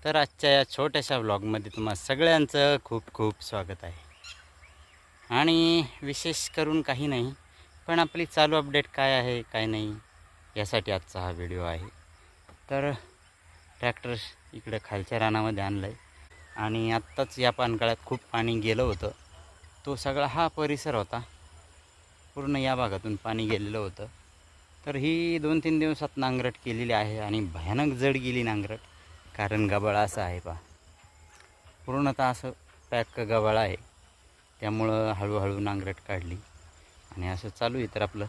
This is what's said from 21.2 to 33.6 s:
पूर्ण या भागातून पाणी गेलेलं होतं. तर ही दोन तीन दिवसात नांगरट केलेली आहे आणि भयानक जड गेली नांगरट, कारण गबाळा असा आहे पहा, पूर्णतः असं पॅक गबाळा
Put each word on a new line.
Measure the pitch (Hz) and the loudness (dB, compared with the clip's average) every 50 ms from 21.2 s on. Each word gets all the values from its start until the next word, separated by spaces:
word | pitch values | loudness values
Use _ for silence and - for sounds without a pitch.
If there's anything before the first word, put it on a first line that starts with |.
| 120 - - - - - - - - - - - _ _ _ - - _ - _ - - _ | -8 -10 -18 -20 -20 -20 -20 -20 -20 -20 -20 -20 _ _ _ -20 -20 _ -20 _ -20 -16 _
पूर्ण | 143 139 139 143 | -8 -2 -2 0
या | 139 131 131 131 | 2 2 2 2
भागातून | 127 123 110 98 95 98 110 107 | 2 0 0 -2 -4 -4 -4 -6
पाणी | 98 - 113 110 110 113 | -4 -4 -4 -4 -2 0
गेलेलं | 107 110 101 104 101 104 110 | 0 0 0 -2 -2 -4 -4
होतं. | 104 95 92 - 104 113 - - - - - - - - - - - _ - - - | -6 -6 -8 -10 -14 -14 -16 -20 -20 -20 -20 -20 -20 -20 -20 -20 -20 _ -20 -14 -10
तर | 147 143 | -6 -6
ही | 139 131 156 160 165 170 170 170 165 | -2 0 0 0 2 0 0 0 0
दोन | 151 151 156 160 | 2 2 2 2
तीन | 147 165 160 156 | 2 2 2 2
दिवसात | 156 156 156 - 151 143 - | 2 2 0 -2 -4 -6 -4
नांगरट | - 135 131 127 127 123 127 117 - - | -2 0 0 0 2 0 -2 -4 -4 -6
केलेली | 123 117 113 123 117 117 | -4 -4 -2 0 2 2
आहे | 107 107 107 107 110 | 2 2 0 -2 -4
आणि | 107 104 104 110 | -4 -2 -2 -2
भयानक | 104 90 80 82 80 82 107 123 147 151 135 | -2 -4 -6 -8 -4 -2 0 0 2 0 0
जड | 123 127 139 135 | 2 2 2 2
गेली | 135 123 127 123 123 120 | 2 0 -2 -2 0 0
नांगरट, | 113 110 104 98 101 107 110 - - - - - - - - - - - | 0 -2 -2 -4 -6 -8 -10 -14 -20 -20 -20 -20 -20 -20 -20 -20 -20 -6
कारण | - 104 101 107 107 110 | -4 -2 0 2 2 2
गबाळा | 101 98 104 101 107 101 104 | 2 2 2 2 2 4 4
असा | 107 101 - 117 101 | 2 2 0 -4 -4
आहे | 90 87 90 | -4 -4 -6
पहा, | - 87 82 82 - - - _ _ - - _ - - _ - - - - - - - - _ _ - - _ - | -8 -10 -12 -12 -12 -20 -20 _ _ -20 -20 _ -20 -20 _ -20 -20 -20 -20 -20 -20 -20 -20 _ _ -20 -20 _ -10
पूर्णतः | - 127 135 143 139 131 - 135 | -6 -2 0 0 0 2 2 0
असं | 127 123 - - 131 123 - - - - - - - | 0 0 -2 -6 -12 -12 -12 -20 -20 -20 -20 -10 -4
पॅक | - 120 113 - - - | -2 -2 -2 -2 -4 -6
गबाळा | 120 104 113 110 107 107 107 110 | -4 2 2 2 4 4 4 4